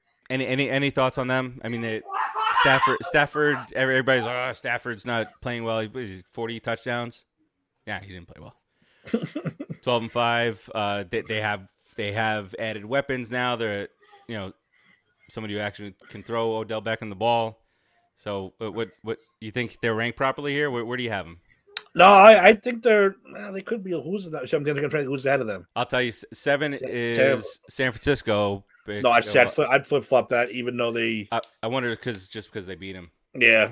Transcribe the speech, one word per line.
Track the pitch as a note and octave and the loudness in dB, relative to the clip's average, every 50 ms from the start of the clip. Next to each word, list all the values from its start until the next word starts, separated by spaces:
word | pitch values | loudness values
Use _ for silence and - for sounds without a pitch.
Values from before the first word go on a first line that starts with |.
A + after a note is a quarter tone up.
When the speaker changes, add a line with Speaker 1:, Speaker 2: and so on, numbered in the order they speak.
| _ _ _ _ _ _ | _ _ _ _ _ _
Speaker 1:
any, | B2+ C3 C3 | -4 -4 -2
any, | - B2+ C3 C#3+ A#2 | -2 0 0 0 0
any | B2+ C3+ C#3+ C#3 | 0 0 0 0
thoughts | - C#3+ C3 B2+ - C#3+ | 0 2 0 0 0 -2
on | B2+ B2+ | -2 -2
them? | B2+ C3 B2+ B2+ B2 C3 - | -2 -2 -2 -4 -8 -10 -8
I | A2+ | -8
mean, | A#2+ A#2 A#2 | -6 -6 -6
they, | A2+ A2 A2 - - - - - - - - - - - - | -6 -6 -8 -8 -8 -6 -6 -6 -4 -4 -4 -2 0 2 2
Stafford, | - C3+ C3 C3+ C#3 C3+ B2 - - | 4 4 4 4 4 2 0 -2 -4
Stafford, | - - D3+ D3 C#3+ - D3+ D3+ D3 C#3+ B2+ A#2+ - - | -2 0 0 0 0 0 0 0 0 0 -2 -6 -8 -4
every-, | B2 C3 C3 C3 | -2 0 2 2
everybody's | C3 B2+ C3 C3 B2+ A2 | 0 2 2 2 2 0
like, | A#2 B2 B2 B2+ C3 | -2 -4 -4 -6 -6
"Oh, | A#2+ | -8
Stafford's | - - B2+ A#2+ A#2+ - B2 A#2 G2+ - | -8 -6 -6 -6 -4 -4 -8 -10 -8 -6
not | B2 A#2+ A2+ A2 A2+ - _ | -4 -2 -2 -2 -4 -8 _
playing | - C3 A#2+ A#2 A2+ | -10 -8 -8 -6 -4
well. | A2+ A2+ A2+ | -4 -2 -4
He, | A2 G#2+ G#2 | -4 -6 -8
he's | B2+ B2 G2+ F#2+ F#2 F2 _ | -10 -10 -10 -12 -14 -16 _
forty | _ - A#2 A2+ A#2 A2+ | _ -8 -8 -8 -8 -8
touchdowns." | - A#2+ A2+ - - B2+ A#2+ A#2+ A#2+ A#2+ - - - _ _ _ _ _ _ _ _ _ _ _ _ | -6 -6 -8 -6 -6 -6 -6 -6 -6 -8 -12 -16 -20 _ _ _ _ _ _ _ _ _ _ _ _
Yeah, | G#2+ G#2 F2+ | -10 -10 -10
he | F#2+ G2 F#2 | -10 -14 -18
didn't | F2+ E2+ - | -18 -20 -20
play | - - D2 | -20 -20 -20
well. | C#2 - _ _ _ _ _ _ _ _ _ _ - | -20 -20 _ _ _ _ _ _ _ _ _ _ -6
<laughs> | - A#3 - - - D4 - D#3 - - - - E3+ - - | -6 -6 -6 -6 -10 -10 -10 -10 -10 -12 -14 -16 -16 -10 -4
Twelve | C3 B2 A#2 A2+ | -2 -2 -2 -2
and | A2+ - | -4 -2
five. | A#2+ A#2+ A#2 A#2 A#2 A#2 A#2+ G#2+ - - - - | -2 0 0 0 0 -2 -2 -4 -6 -14 -10 -6
Uh, | G#2+ G#2 G2+ G2+ G2+ G2 F2 | -4 -4 -2 -4 -4 -6 -6
they, | - A2+ G2 | -6 -8 -6
they | - A2 G#2+ | -4 -6 -4
have, | G#2+ G#2+ G#2 G2 F#2+ - _ _ _ - - | -2 -4 -4 -6 -8 -16 _ _ _ -20 -12
they | - A2 G#2 G2+ | -8 -8 -6 -4
have | A2 A2 A2 G#2+ G#2+ G2+ F#2 F#2 - | -2 -2 -2 -2 -4 -6 -10 -10 -8
added | A2+ A2 G#2+ G#2+ G2+ | -8 -8 -8 -8 -8
weapons | G#2+ B2+ C#3 C3+ - C3+ B2+ A#2+ A2 | -4 -4 -4 -2 -2 -6 -6 -6 -6
now. | B2 B2+ B2 B2 B2 | -6 -4 -2 -2 -2
They're, | A2+ A#2 G#2+ G2+ G2+ G2+ - - _ _ _ - - _ | -2 -4 -4 -4 -6 -8 -10 -14 _ _ _ -20 -20 _
you | - A#2 | -12 -10
know, | G#2+ F#2+ F#2+ - _ _ _ _ _ _ _ _ _ _ _ _ _ _ _ | -10 -10 -10 -12 _ _ _ _ _ _ _ _ _ _ _ _ _ _ _
somebody | - A2+ A2 G#2+ G2+ | -14 -12 -10 -8 -6
who | G#2 | -6
actually | G#2 G#2 G2+ - G#2 G2+ F#2+ _ - - | -6 -6 -8 -10 -14 -16 -16 _ -20 -20
can | - G#2+ F#2+ | -18 -18 -12
throw | - A#2 A2+ A2+ A2+ A2 | -6 -4 -2 -2 -2 -2
Odell | A2 A2 G2+ A2+ A2 G2 | -4 -4 -6 -6 -6 -4
Beckham | A2+ A2+ - A2+ G#2+ | -4 -6 -4 -6 -10
the | G2+ | -8
ball. | F#2 A2+ A#2 A#2+ A#2 A2+ A2 A2 - _ _ _ _ _ _ _ _ _ _ _ _ | -2 0 2 2 2 0 -2 -6 -12 _ _ _ _ _ _ _ _ _ _ _ _
So, | _ G#2 G2+ G2 F#2+ F#2 - _ | _ -8 -8 -6 -8 -10 -12 _
what, | A2+ G#2+ F#2+ | -10 -8 -6
what, | A2+ A2+ G2 - _ - | -6 -8 -8 -8 _ -10
what, | G#2+ A2+ - _ _ _ _ | -10 -10 -10 _ _ _ _
you | A2 G#2+ - | -16 -10 -6
think | B2+ A#2+ A2 - - | -6 -6 -6 -8 -4
they're | - A#2 A2+ | -2 -2 -2
ranked | A2 A2+ A#2+ A2+ - | 0 -2 -4 -4 -2
properly | C#3 C3+ C3 - C#3+ D3 C#3 | -2 -2 -2 -2 -6 -6 -4
here? | C#3+ D3 D3 | -2 -2 -2
Where, | B2 A#2+ A2+ | -4 -4 -6
where | A#2 B2 B2 | -6 -6 -6
do | B2 | -6
you | A#2 | -4
have | G#2+ G2 E2+ | -4 -6 -6
'em? | D#2+ E2+ - _ _ _ _ _ _ - - - - _ | -10 -14 -20 _ _ _ _ _ _ -10 -10 -10 -8 _
Speaker 2:
No, | - F3 | 8 10
I, | G3 G3+ G3 G3 A3 A3 F#3+ F3 G3 | 12 12 12 12 12 12 12 10 8
I | A3+ | 8
think | G#3+ - B3 A#3+ A3+ - | 6 2 -4 -8 -2 2
they're, | A#3+ G#3+ G#3 G3+ G3 G3 - _ - - | 4 4 6 4 2 0 -4 _ -18 -16
well, | - G3+ G#3 F#3+ | -14 -12 -10 -10
they | G3 G3 | -12 -8
could | - A3+ A#3 F#3 | -8 -8 -8 -6
be. | F#3+ F3 | -6 -6
Who's | D#3 - D#3 G3 G#3 F#3+ E3+ | -6 -4 -6 -6 -6 -8 -8
the, | D#3 C#3+ | -10 -10
I'm | B2+ | -4
trying | B2 - D3+ C#3+ | -2 -2 -2 0
to | D3 D3 C#3 D3 C#3 | -2 -2 -2 -2 -2
think | - D3+ C#3+ | -2 -2 -2
who's | B2+ C#3 C3+ B2+ | -2 -4 -2 0
ahead | C3+ C#3 C#3 | 2 2 2
of | B2 | 0
them. | A2 G2+ F#2 F2 - _ | -2 -6 -8 -10 -10 _
Speaker 1:
I'll | A2+ B2 | -6 -4
tell | - - B2+ B2 | -2 0 -2 -2
you, | A#2+ | -2
s-, | A2 - - - A2+ | -4 -8 -14 -16 -16
seven | - - C#3+ C#3+ C3+ D#3 D3 C#3 A#2 | -6 0 0 0 2 0 -2 -4 -6
Speaker 2:
Sa-, | C3 | -8
Speaker 1:
is | - G#2 A#2+ A#2+ A#2 A#2 | -6 -6 -4 -2 -2 2
Speaker 2:
Tampa. | A#2 C3 C3+ C3+ A#2 G#2+ - - - _ - | 4 4 4 4 0 -4 -10 -14 -16 _ -16
Speaker 1:
San | - - C3+ B2+ A#2+ | -6 -4 -2 -2 -2
Francisco. | - - D3+ C#3+ B2+ - - G#2+ G#2 G#2 G2+ G2+ G2 - _ _ _ _ | -2 0 0 0 0 0 0 0 0 0 0 -2 -4 -8 _ _ _ _
Speaker 2:
No, | - G#2 G#2 A2+ B2 | -10 -8 0 2 4
I'd, | A#2 A#2+ A2 | 4 4 4
Speaker 1:
Uh, | G#2+ G#2 C3+ | 4 4 4
Speaker 2:
I'd | A#2+ A#2+ | 4 4
flip, | - - D3 A#2+ | 2 0 0 2
I'd | C3 C#3 C3+ | 2 0 0
flip-flop | - D3 C#3 A#2+ - C3+ B2 A2 - | 0 -2 -2 0 2 2 2 2 2
that, | C3 A#2+ B2 - | 0 0 0 -2
even | A2 B2+ A#2+ B2 A#2+ | -4 -6 -6 -6 -4
though | A#2+ A#2+ A#2 A#2 | -4 -4 -2 -2
they | A#2 A#2 A2+ A2+ A2 G2+ - | -2 -2 -2 -4 -4 -6 -4
Speaker 1:
I, | A#2+ A#2 - - _ _ - | -6 -6 -6 -8 _ _ -6
I | A2+ | -4
wonder | B2 C3+ B2 A#2+ A2+ | -4 -4 -4 -4 -6
'cause, | - - B2+ A2+ F#2+ F#2 - | -6 -8 -8 -10 -10 -12 -14
just | - A2 G2+ - _ | -14 -14 -14 -12 _
because | A2 F#2 | -12 -12
they | F#2 F#2+ | -10 -12
beat | E2 F#2+ F#2+ F#2+ | -12 -12 -14 -14
'em. | F#2 F2 D#2+ _ _ _ _ _ | -14 -16 -20 _ _ _ _ _
Speaker 2:
Yeah, | C3+ A#2+ A#2 A2+ A2 G#2+ F#2+ | 4 6 6 6 6 4 2